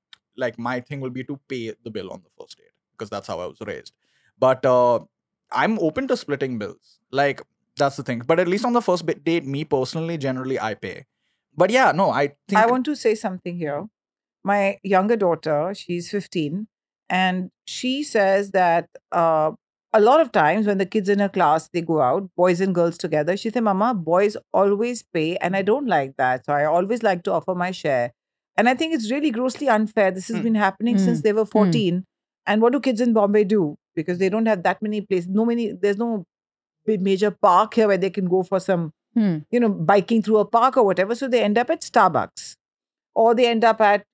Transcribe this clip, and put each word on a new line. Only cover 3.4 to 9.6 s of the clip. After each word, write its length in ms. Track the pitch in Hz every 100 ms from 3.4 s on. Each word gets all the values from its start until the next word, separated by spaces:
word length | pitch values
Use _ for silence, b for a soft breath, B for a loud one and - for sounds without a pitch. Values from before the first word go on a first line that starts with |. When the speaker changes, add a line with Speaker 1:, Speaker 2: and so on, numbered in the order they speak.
Speaker 1:
I 60 | 90
was 100 | - 104
raised. 260 | 73 - _ _ _ _ -
But, 280 | 131 127 135
uh, 340 | 127 123 117 - _ _ _ -
I'm 260 | 120 151 220
open 300 | 165 156 262
to 80 | 262
splitting 420 | - 139 135 120
bills. 400 | 101 - _ _ _
Like, 300 | 131 143 135 - _ _ -
that's 200 | 139 135
the 60 |
thing. 200 | 131 120 120
But 140 | 165
at 80 | 180
least 160 | 196
on 80 | 233
the 100 | 240
first 240 | - 180 165
bi-, 80 |
date, 320 | - - 170 139
me 180 | 139